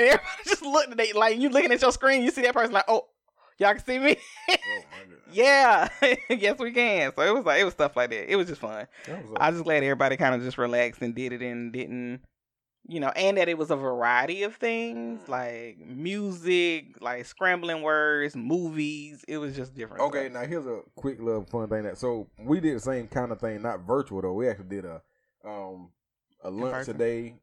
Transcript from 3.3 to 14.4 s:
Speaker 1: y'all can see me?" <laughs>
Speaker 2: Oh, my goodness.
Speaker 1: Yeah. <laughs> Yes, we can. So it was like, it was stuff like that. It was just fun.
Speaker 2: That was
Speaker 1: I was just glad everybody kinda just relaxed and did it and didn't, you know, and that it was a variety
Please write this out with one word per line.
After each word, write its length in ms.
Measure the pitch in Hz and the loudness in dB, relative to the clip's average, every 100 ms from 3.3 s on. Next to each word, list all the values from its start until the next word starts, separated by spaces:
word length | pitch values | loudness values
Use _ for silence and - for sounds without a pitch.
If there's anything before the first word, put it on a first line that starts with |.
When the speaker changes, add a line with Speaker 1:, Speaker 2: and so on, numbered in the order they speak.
| _ _ - | _ _ 2
Speaker 1:
y'all 140 | 202 208 | 2 2
can 80 | - | 0
see 140 | 254 | 2
me?" 180 | 277 - - - - | 4 2 -2 -12 0
<laughs> 0 | |
Speaker 2:
Oh, 60 | 740 960 960 - | 0 0 -6 -8
my 60 | - - | -20 -20
goodness. 280 | - - 180 | -20 -10 4
Speaker 1:
Yeah. 540 | 262 277 254 196 170 - | 6 8 8 6 4 2
<laughs> 140 | 269 254 - | 2 2 0
Yes, 280 | 233 202 - | 0 2 0
we 140 | 240 | -2
can. 400 | 240 240 190 139 135 | 0 2 2 0 2
So 60 | |
it 120 | 165 | 2
was 120 | 233 180 | 2 4
like, 160 | 147 | 4
it 20 | 190 | 4
was 80 | |
stuff 220 | - 143 123 | 2 0 2
like 140 | 123 | 0
that. 220 | 113 - | -2 0
It 40 | 196 | 0
was 100 | 175 | 0
just 120 | 147 | -4
fun. 260 | 110 110 - - - | -8 -10 -12 -16 -14
Speaker 2:
That 160 | 175 | -14
was 140 | 113 110 | -8 0
Speaker 1:
I 100 | 151 | 0
was 80 | 170 | 0
just 80 | 160 | 0
glad 180 | 151 | 2
everybody 340 | 139 131 135 131 | 2 2 0 2
kinda 220 | 139 127 | 2 0
just 180 | 127 123 | -4 -4
relaxed 440 | 120 120 120 117 | -2 2 0 -2
and 100 | 120 | -8
did 180 | 117 127 | -6 -8
it 80 | 120 | -6
and 300 | 123 120 120 | -8 -8 -8
didn't, 500 | 123 110 123 123 127 _ _ _ _ _ _ - | -8 -8 -8 -10 -12 _ _ _ _ _ _ -12
you 120 | 165 | -6
know, 100 | 135 | -4
and 280 | - 196 196 | 0 0 2
that 120 | 175 | 0
it 80 | 165 | 0
was 140 | 156 | -2
a 40 | 143 | -2
variety 680 | 135 120 117 123 139 190 | -2 0 2 4 2 -2